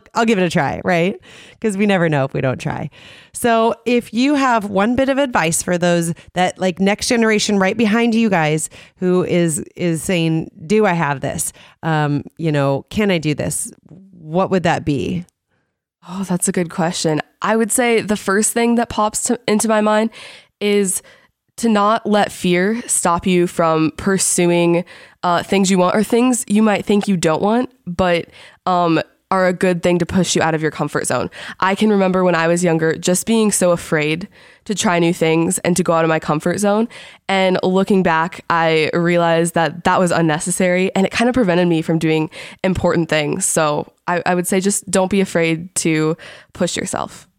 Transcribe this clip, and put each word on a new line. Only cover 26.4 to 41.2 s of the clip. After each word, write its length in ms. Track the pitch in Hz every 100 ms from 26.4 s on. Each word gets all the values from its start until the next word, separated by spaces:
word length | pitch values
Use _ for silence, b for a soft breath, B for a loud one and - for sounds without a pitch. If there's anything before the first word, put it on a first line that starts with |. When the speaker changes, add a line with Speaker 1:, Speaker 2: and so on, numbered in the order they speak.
| -
Speaker 2:
you 140 | 208
might 240 | 214 202 196
think 220 | 208 196
you 100 | 185
don't 240 | 160 156
want, 300 | 202 233 - _ -
but, 400 | 175 185 175 - B B B -
um, 340 | 180 175 156 - _ -
are 160 | 190 185
a 60 |
good 280 | 180 185 175
thing 160 | 180 175
to 80 | 170
push 300 | 185 170 175
you 60 |
out 100 | 160
of 80 | 156
your 80 | 156
comfort 380 | - 147 - -
zone. 240 | 123 180 B B B
I 140 | 185
can 160 | 196 214
remember 340 | 202 190 185
when 120 | 180 170
I 120 | 165
was 160 | 175
younger, 320 | 180 165 160 160
just 300 | 170 180 -
being 260 | 226 214
so 200 | - 180
afraid 560 | 170 - 160 151 165 202 B B B -
to 100 | 185
try 240 | 214 170
new 120 | 170 175
things 420 | 160 160 165 185
and 180 | - 180
to 60 |
go 100 | 170
out 120 | 165 165
of 40 |
my 100 | 160
comfort 400 | - 151 175 175
zone. 280 | 202 208 175 B B B -
And 300 | 190 190 185
looking 400 | 185 185 196 196
back, 420 | 175 160 165 - -
I 400 | 170 165 160 151
realized 640 | 170 170 175 170 165 170 170
that 280 | 160 175 185
that 140 | 180
was 120 | 180
unnecessary, 840 | 170 165 156 - - 185 180 185 190
and 120 | 190
it 40 |
kind 160 | -